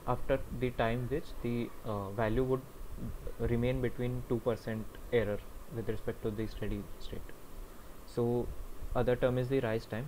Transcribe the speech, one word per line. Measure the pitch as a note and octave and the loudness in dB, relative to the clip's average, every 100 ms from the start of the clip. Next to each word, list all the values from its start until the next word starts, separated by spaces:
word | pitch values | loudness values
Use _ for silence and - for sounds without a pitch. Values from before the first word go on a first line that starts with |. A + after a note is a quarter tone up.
| - | 0
after | B2 - C3+ - A#2 | 2 4 2 0 -2
the | B2+ | 0
time | B2 A2+ A#2+ B2 | 2 2 2 0
which | D3 - - | -2 -2 -4
the, | A#2+ A#2+ A#2+ - B2 | 0 0 -2 -4 -4
uh, | G#2 G2 | -2 -2
value | G#2 A2 A#2 | 0 2 4
would | C3 C3 - - - - A#2+ - - - | 4 2 0 -10 -8 -6 -4 -4 -4 -2
remain | A#2 A#2 B2 C3 | 2 4 4 2
between | A#2+ - B2 B2 - | 2 0 0 0 0
two | A#2+ | 0
percent | B2 A2 - A2 G#2 - - | 2 0 0 -4 -4 -8 0
error | A#2+ G2+ G2+ - - - A#2 | 2 4 0 -4 -10 -8 -4
with | G#2+ | -2
respect | G#2+ - A2 | -2 -2 -2
to | A2+ | -2
the | G#2 A2 | -2 -2
steady | - G#2 G#2 G2+ - | -2 -2 -2 -2 -6
state. | - - - - - - - - - - - | -4 -4 -6 -8 -10 -10 -10 -12 -12 -12 -6
So | - A#2+ A#2+ A#2 - - - - B2+ | 0 2 2 0 -2 -4 -4 0 2
other | A#2+ B2 | 4 6
term | B2+ B2+ | 6 4
is | B2+ | 4
the | C3+ | 4
rise | A#2+ A2+ - | 4 2 0
time. | G#2+ | -4